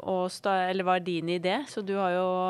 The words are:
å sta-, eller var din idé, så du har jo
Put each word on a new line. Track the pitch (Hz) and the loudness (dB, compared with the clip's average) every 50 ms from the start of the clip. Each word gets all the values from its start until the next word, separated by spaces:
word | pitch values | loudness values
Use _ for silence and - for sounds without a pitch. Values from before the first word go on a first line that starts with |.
å | - - 190 185 180 185 - | -4 -2 0 0 0 -2 -4
sta-, | - - 208 196 185 185 180 | -2 0 0 2 2 2 0
eller | 185 190 185 | 0 0 2
var | 180 185 185 | 2 2 2
din | 175 185 180 165 160 170 | 2 0 -2 -2 -2 -2
idé, | 175 180 170 180 190 254 294 - | -2 0 0 0 0 0 -2 -4
så | - - 202 | -8 -8 -4
du | 190 196 | -4 -2
har | 196 196 185 175 180 | 0 2 2 2 2
jo | 185 185 185 180 185 185 | 2 2 0 0 0 2